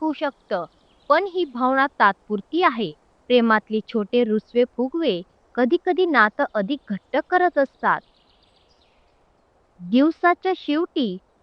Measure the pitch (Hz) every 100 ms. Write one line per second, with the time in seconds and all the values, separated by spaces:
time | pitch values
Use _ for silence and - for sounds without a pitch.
0 | 311 285 294 - - 190 160 _ _ _
1 | - 302 392 349 320 240 254 269 277 -
2 | 214 - - 208 - 320 359 233 190 151
3 | _ _ - 247 233 220 - 214 - 226
4 | 202 240 233 214 - 233 247 - 254 330
5 | 320 175 185 _ _ - 247 339 - 339
6 | 359 262 214 - 285 214 196 285 - 196
7 | - 269 - 359 359 - 269 _ 214 165
8 | - _ _ _ _ _ _ _ _ _
9 | _ _ _ _ _ _ _ - 175 240
10 | 302 - 349 - 370 370 - 294 359 339
11 | 233 185 - _